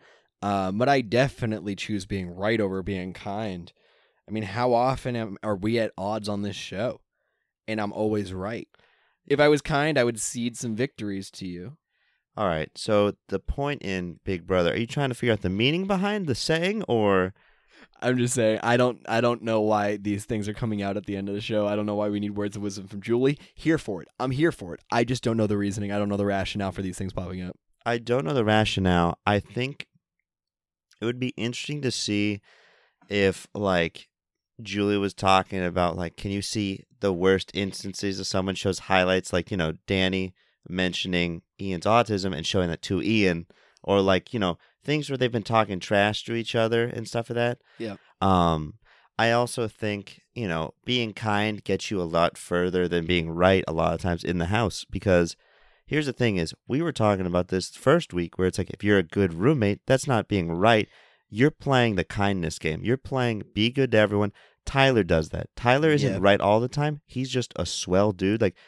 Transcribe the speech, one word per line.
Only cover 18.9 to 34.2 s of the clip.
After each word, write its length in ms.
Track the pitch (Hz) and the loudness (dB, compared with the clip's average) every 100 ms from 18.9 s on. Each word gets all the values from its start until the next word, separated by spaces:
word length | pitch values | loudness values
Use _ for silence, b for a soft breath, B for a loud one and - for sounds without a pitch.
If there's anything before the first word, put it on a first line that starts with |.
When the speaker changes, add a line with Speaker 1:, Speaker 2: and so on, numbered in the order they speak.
| 117 - | 0 -2
Speaker 1:
I 120 | 113 | 0
don't 220 | 120 120 | 2 0
know 180 | 110 113 | 0 2
why 380 | 107 107 104 104 | 2 2 2 -2
these 260 | 101 101 | -2 -4
things 240 | 104 113 104 | -2 -4 -4
are 60 | |
coming 260 | 104 117 107 | -4 -4 -4
out 160 | 98 98 | -4 -4
at 80 | |
the 120 | 98 98 | -6 -6
end 120 | 98 | -4
of 60 | |
the 60 | 101 | -6
show. 260 | 107 110 104 | -2 0 0
I 100 | 104 | 0
don't 80 | |
know 100 | 104 104 | -2 -2
why 120 | 104 | 0
we 120 | 104 | -2
need 100 | 104 | -2
words 260 | 101 104 107 | -4 -6 -4
of 60 | |
wisdom 240 | 101 98 95 | -8 -8 -12
from 160 | 104 | -12
Julie. 360 | 98 117 135 147 B | 0 2 2 0 B
Here 220 | - - 160 | -6 0 0
for 240 | - 92 | -2 -10
it. 80 | - - | -12 -6
I'm 120 | 131 | -4
here 220 | 131 165 | 2 2
for 200 | - 87 | 0 -8
it. 80 | 82 _ | -12 _
I 140 | 113 | 0
just 180 | 120 127 | 0 0
don't 140 | 123 113 | 0 2
know 100 | 107 | 2
the 120 | 104 | 2
reasoning. 340 | 101 101 101 | 0 -2 -4
I 60 | 104 | -2
don't 100 | 101 | 0
know 80 | 101 | 0
the 80 | |
rationale 480 | 101 98 95 107 98 | 0 0 -2 -4 -4
for 80 | 92 | -4
these 160 | 95 90 | -6 -6
things 160 | 98 | -6
popping 300 | - 90 92 | -6 -8 -8
up. 140 | 90 - _ _ | -10 -12 _ _
Speaker 2:
I 140 | 120 120 | -4 -4
don't 260 | 117 123 | 0 0
know 80 | 156 | 0
the 120 | 143 | 0
rationale. 760 | 107 107 110 - 92 90 85 - - | 4 4 4 2 4 4 4 0 0
I 120 | 104 | 0
think 480 | - - 127 143 - _ _ _ _ _ _ _ _ _ _ _ | 0 -4 -6 -6 -18 _ _ _ _ _ _ _ _ _ _ _
it 40 | |
would 160 | 113 123 | -6 -4
be 140 | 123 - | -6 -4
interesting 460 | 113 120 - 147 | -6 -6 -8 -4
to 80 | 135 | -4
see 500 | - - 104 104 101 b b b b b b _ | -4 -2 0 0 -2 b b b b b b _
if, 360 | 202 - - - | 2 2 2 -6
like, 540 | - 101 90 82 - - _ | -4 0 2 0 -4 -18 _